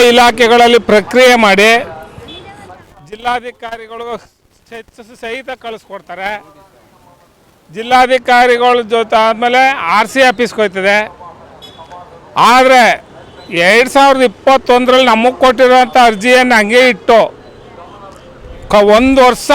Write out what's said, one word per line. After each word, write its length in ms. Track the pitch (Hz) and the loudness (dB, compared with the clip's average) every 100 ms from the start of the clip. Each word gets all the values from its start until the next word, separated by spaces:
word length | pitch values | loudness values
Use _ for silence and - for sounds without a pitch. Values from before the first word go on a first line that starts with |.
| 247 | 4
ಇಲಾಖೆಗಳಲ್ಲಿ 680 | 240 240 233 226 240 240 240 | 4 2 2 2 2 4 2
ಪ್ರಕ್ರಿಯೆ 560 | - 208 - 240 254 | 2 0 0 2 2
ಮಾಡಿ 640 | 240 208 196 214 233 - - - - - - 392 403 - 185 _ _ 143 | 4 2 2 2 0 -4 -16 -20 -20 -20 -20 -20 -20 -20 -20 _ _ -20
ಜಿಲ್ಲಾಧಿಕಾರಿಗಳು 1080 | 214 240 247 240 233 233 233 220 226 233 220 _ _ _ _ _ | -10 -6 -6 -8 -16 -16 -16 -16 -16 -12 -14 _ _ _ _ _
ಸಹಿತ, 160 | 233 220 - 220 247 | -20 -20 -20 -20 -16
ಸಹಿತ 300 | 226 254 247 254 | -14 -12 -14 -16
ಕಳಿಸ್ಕೊಡ್ತಾರೆ. 840 | 233 220 - 190 170 175 196 208 - - _ _ _ _ _ _ _ _ _ _ _ | -16 -16 -18 -20 -18 -12 -10 -12 -16 -20 _ _ _ _ _ _ _ _ _ _ _
ಜಿಲ್ಲಾಧಿಕಾರಿಗಳ 1040 | 165 233 254 254 262 240 247 247 240 247 247 | -12 -2 0 0 -2 0 0 2 0 0 -2
ಜೊತೆ 360 | 214 233 226 233 | -2 -4 -2 -2
ಆದ್ಮೇಲೆ 520 | 220 220 240 254 262 | 0 -2 -2 0 0
ಆರ್ 400 | 277 165 196 226 | -2 -2 -2 -2
ಸಿ 140 | 262 | 0
ಆಫೀಸ್ಗೆ 340 | 254 196 226 - | 0 0 -6 -4
ಹೋಯ್ತದೆ. 560 | 208 185 190 208 214 - - - - - - - - - - - - - | -6 -4 -2 -2 -4 -14 -20 -20 -20 -20 -20 -20 -20 -20 -20 -20 -10 -2
ಆದ್ರೆ 680 | 196 254 262 254 214 151 - - - - - | 2 2 2 2 2 -2 -8 -20 -20 -20 -10
ಎರಡ್ 380 | 170 175 226 254 | -2 0 0 0
ಸಾವಿರದ 320 | 277 277 262 | 2 2 2
ಇಪ್ಪತ್ತೊಂದರಲ್ಲಿ 840 | 247 - - 269 262 247 254 254 254 | -2 -2 0 0 2 0 2 2 2
ನಮಗ್ 300 | 220 247 254 | 0 -2 0
ಕೊಟ್ಟಿರೋಂಥ 600 | 254 247 254 254 247 254 | -2 0 2 2 2 2
ಅರ್ಜಿಯನ್ನ 480 | 240 214 240 254 247 226 | 2 0 0 2 2 0
ಹಂಗೆ 320 | 208 240 254 | 0 2 0
ಇಟ್ಟು 460 | 214 - 226 165 - - - - - - - - - - - - - - | 0 0 2 2 -6 -20 -20 -20 -20 -20 -20 -20 -20 -20 -20 -20 -20 -2
ಕ-, 160 | 214 | 0
ಒಂದು 380 | 208 214 262 269 | 4 2 2 2
ವರ್ಷ 280 | 247 233 - | 2 0 0